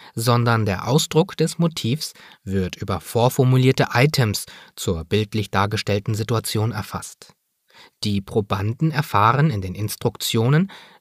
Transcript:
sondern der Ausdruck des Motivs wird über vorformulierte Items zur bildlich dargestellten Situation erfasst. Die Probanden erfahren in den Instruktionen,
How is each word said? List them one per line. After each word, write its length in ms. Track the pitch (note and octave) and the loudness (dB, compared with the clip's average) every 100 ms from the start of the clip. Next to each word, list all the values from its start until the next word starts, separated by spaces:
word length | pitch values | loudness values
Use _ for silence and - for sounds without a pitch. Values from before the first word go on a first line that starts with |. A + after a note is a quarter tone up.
| - - | -14 -4
sondern 500 | A#2 A#2+ A#2+ A2+ G#2 | 2 4 4 2 2
der 220 | F#2+ G#2 | -2 0
Ausdruck 500 | D3+ - D3+ F#3+ - | 0 2 0 0 0
des 220 | D#3+ - | -4 0
Motivs 540 | E3+ D#3+ A2+ D3 - - - - | -2 0 -4 -4 -6 -14 -20 -18
wird 340 | G2 F#2+ F2+ - | -4 -2 -2 -4
über 220 | G#2 F#2 | -6 -6
vorformulierte 880 | - A#2 B2 - B2+ B2+ B2+ - C3+ | -2 2 2 4 4 4 4 2 0
Items 540 | A#2+ C#3+ D#3 A2+ G2 - - - - | 4 2 4 0 0 -8 -18 -20 -10
zur 300 | - E2+ E2 | -4 -4 -2
bildlich 460 | G#2 G#2+ A2 G2+ | -2 -2 -4 -2
dargestellten 640 | G2 G2+ G#2+ - G2+ G2+ G#2+ | 0 0 -2 -2 -2 -2 -4
Situation 560 | A2 A2+ - G#2+ A2 | -2 -2 -2 -2 -2
erfasst. 600 | G2+ - - - - - _ _ _ _ - - - | -4 -8 -10 -12 -18 -20 _ _ _ _ -20 -20 -8
Die 180 | A2 G2+ | -4 -4
Probanden 680 | G2 A2+ G#2 G2 G2+ A#2 D#3+ | -2 -4 -2 -2 -2 -2 -2
erfahren 640 | B2+ B2 G#2 A2 B2 D#3 | -2 0 2 4 4 2
in 100 | G#2 | 0
den 140 | F#2 F#2 | -6 -6
Instruktionen, 960 | G#2 - A#2 - - A#2 A2+ D3+ G3 - - - | -6 -4 -4 -4 -2 0 2 2 0 -6 -20 -20